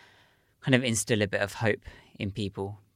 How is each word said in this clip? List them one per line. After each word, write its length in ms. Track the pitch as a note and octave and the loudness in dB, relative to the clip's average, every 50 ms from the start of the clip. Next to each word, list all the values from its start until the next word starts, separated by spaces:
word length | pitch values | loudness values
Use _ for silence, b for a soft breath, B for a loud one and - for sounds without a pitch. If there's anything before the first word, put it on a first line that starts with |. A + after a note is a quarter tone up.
| b b b b b b b b b b b _ - | b b b b b b b b b b b _ 0
kind 120 | C#3 C3 | 2 2
of 80 | B2 C3 | 4 4
instill 380 | A#2+ A2 G2+ - - A#2+ G#2 | 2 0 0 0 2 2 2
a 60 | G#2 | 2
bit 160 | G2+ G#2 G2+ G2+ | 2 0 0 -2
of 100 | G2 - | -2 -2
hope 300 | - A#2 G#2+ - - - b b b b b b - | 0 0 0 0 0 -4 b b b b b b -8
in 120 | G#2+ G2 | -8 -6
people, 500 | G2 - G#2 F#2+ G2+ G#2 G2 G2 G#2 - - _ _ | -6 -6 -6 -6 -6 -6 -6 -8 -8 -12 -18 _ _